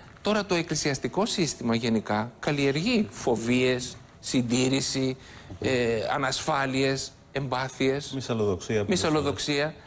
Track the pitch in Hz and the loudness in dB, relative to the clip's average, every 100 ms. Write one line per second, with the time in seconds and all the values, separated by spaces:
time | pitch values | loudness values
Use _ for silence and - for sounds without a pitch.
0 | - - 202 214 190 175 165 151 151 135 | -20 -6 -2 0 2 0 0 -2 0 -2
1 | 127 175 233 - 151 - 120 117 117 113 | -2 0 0 0 -2 0 0 0 2 0
2 | - 107 117 - - 143 139 139 208 240 | 2 0 -2 -4 -2 2 2 2 2 2
3 | 214 - 135 113 117 127 127 127 127 - | 0 -2 0 0 2 2 4 2 -4 -10
4 | - - - 135 120 123 131 135 131 135 | -18 -12 -2 0 2 2 2 2 0 0
5 | 131 131 - - - - 127 127 120 113 | -2 -4 -10 -20 -18 -6 0 2 2 0
6 | - 143 135 135 - 147 135 131 135 135 | 0 0 0 -2 0 0 2 2 2 0
7 | - - - - 135 127 131 - 135 139 | -4 -12 -8 -6 -2 -2 -4 0 2 2
8 | 139 135 120 113 104 92 - 110 101 180 | -2 -6 -4 0 0 0 0 0 2 2
9 | 170 156 139 131 - 143 151 151 | 2 2 0 -2 -2 0 -2 -6